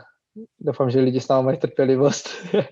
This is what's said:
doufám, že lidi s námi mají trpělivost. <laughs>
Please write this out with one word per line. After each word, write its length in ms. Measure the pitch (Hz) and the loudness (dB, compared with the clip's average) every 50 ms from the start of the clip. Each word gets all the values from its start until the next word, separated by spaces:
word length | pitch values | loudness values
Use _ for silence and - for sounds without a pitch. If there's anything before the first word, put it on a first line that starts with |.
| - _ _ _ _ _ _ 214 226 - _ _ | -18 _ _ _ _ _ _ -20 -20 -20 _ _
doufám, 300 | - 151 127 - 139 127 | -6 -6 -2 0 0 2
že 100 | 120 135 | 2 2
lidi 200 | 131 131 127 131 | 2 2 0 -2
s 80 | 127 - | 0 0
námi 160 | 139 131 131 | 0 2 2
mají 140 | 135 135 - | 0 0 -2
trpělivost. 680 | - 120 - - 139 127 135 127 139 143 - - - - - | -4 -4 0 0 2 2 4 4 4 2 2 0 -6 -12 -14
<laughs> 40 | - - 175 - 208 - - | -14 -8 -2 -2 -2 -2 -2